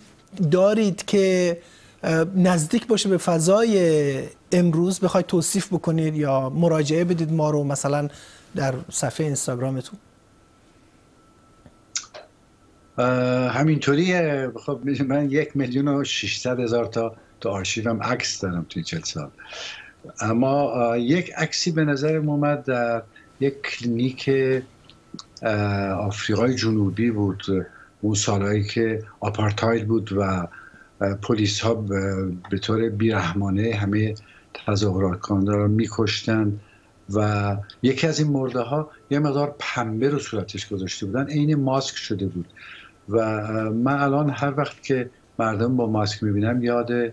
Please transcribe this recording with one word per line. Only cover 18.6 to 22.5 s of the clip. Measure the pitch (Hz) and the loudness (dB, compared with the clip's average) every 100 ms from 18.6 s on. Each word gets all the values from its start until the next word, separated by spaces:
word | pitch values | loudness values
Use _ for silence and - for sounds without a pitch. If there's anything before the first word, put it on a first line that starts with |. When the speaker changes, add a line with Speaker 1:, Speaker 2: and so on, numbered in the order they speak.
| 80 | -6
Speaker 2:
توی | 87 | -8
چهل | 78 82 | -6 -6
سال، | - 82 69 - - - - - - - - - | -8 -8 -10 -14 -18 -14 -14 -14 -18 -20 -18 -6
اما، | 101 117 135 143 143 | -2 2 2 2 0
اه، | 120 120 120 | 0 0 2
یک | 120 175 175 - | 2 0 0 -4
عکسی | 160 - 180 | -4 -2 -2
به | 160 151 | 0 0
نظرم | 139 151 160 151 | 0 0 0 0
اومد | 147 147 | 0 0